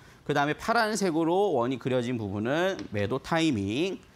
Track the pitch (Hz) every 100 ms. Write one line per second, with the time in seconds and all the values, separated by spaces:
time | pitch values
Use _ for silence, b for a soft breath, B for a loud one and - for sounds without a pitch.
0 | B B - 143 147 147 - 240 214 220
1 | 190 156 165 185 208 135 120 127 135 127
2 | 120 120 104 101 117 156 190 185 98 107
3 | 101 131 - 165 160 110 98 120 190 -
4 | B